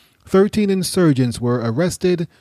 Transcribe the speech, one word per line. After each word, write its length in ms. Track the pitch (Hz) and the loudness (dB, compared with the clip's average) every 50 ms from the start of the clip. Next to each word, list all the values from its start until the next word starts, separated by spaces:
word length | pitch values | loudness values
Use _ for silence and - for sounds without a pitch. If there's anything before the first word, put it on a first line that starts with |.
| _ _ _ _ _ | _ _ _ _ _
Thirteen 460 | - - 190 196 208 - 214 208 196 | 0 2 2 2 2 2 0 0 0
insurgents 720 | 196 190 175 - - 190 180 160 143 123 131 123 110 - | 0 -2 -4 -4 0 2 2 2 4 2 0 -2 -2 -4
were 200 | 117 120 120 123 117 | -2 -2 -2 -2 -2
arrested, 640 | 117 113 131 175 185 - - - 185 180 165 170 - _ _ | -2 -2 -2 -2 -2 -2 -2 -2 -2 -2 -2 -4 -8 _ _